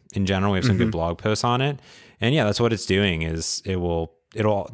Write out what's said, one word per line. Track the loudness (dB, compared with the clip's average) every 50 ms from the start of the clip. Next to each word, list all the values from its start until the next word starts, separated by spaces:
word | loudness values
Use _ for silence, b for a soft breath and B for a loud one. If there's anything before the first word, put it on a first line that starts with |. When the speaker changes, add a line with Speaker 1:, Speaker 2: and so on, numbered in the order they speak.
| _ -8 -4
Speaker 1:
in | -2 0
general. | 0 2 2 2 2 2
We |
have | 2 2
some | 2 2
good | 2 2
Speaker 2:
Mm-hmm. | 0
Speaker 1:
blog | 0 -2 -2 -2 -4 -2
posts | -2 -2 0 0 2
on | 2 2 2
it. | 0 -2 -4 -6 B B B B B B B B
And | 0 2 2
yeah, | 2 2
that's | 2 2 2
what | 2 0 0
it's | 0 -2
doing | 0 2 2 2 2 2 0
is | -2 -2 -4 -4 -4 -4 -6 -6 -4
it | -4 -4
will, | -2 -2 -2 -2 -2 -4 -6 _ _ _ -10 -4
it'll | -2 0 0 0 0 -2 -6